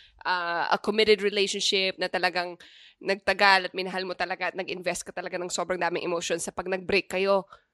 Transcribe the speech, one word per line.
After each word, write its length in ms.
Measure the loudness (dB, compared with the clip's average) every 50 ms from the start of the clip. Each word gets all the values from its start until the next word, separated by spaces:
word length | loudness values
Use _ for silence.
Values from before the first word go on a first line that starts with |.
| -20 -20 _ _ -4
ah, 420 | -2 -2 -2 -2 -2 -2 -2 0 0
a 100 | 0 0
committed 440 | 0 -2 2 2 6 6 6 4
relationship 720 | 4 0 2 2 0 0 0 -2 0 0 2 2 2 0 0
na 140 | -2 -4 -2
talagang 480 | -2 0 0 0 0 0 -4 -4 -8 -14 -18 -20 -20 -20 -20 -20 _ _
nagtagal 720 | -4 -4 -4 -2 0 -2 2 4 6 6 6 6 4 0
at 40 | -4
minahal 280 | -4 -6 -4 -4 -6 -6
mo 100 | -6 -4
talaga 360 | -4 -4 -4 -4 -4 -4 -6
at 80 | -4 -4
nag-invest 480 | -6 -6 -6 -4 -4 -4 -4 -4 -6
ka 80 | -10 -10
talaga 240 | -10 -8 -6 -6 -6
ng 160 | -6 -4 -4
sobrang 240 | -6 -2 -2 -2 0
daming 240 | 0 0 0 -2
emotion 360 | -2 -2 -4 -2 -2 -2 -4 -4
sa 120 | -4 -8
pag 160 | -8 -8 -4
nag-break 400 | -4 -4 -4 -2 0 0 0 2 0
kayo. 380 | -2 0 2 4 4 2 2 -2 -14 -20 _ _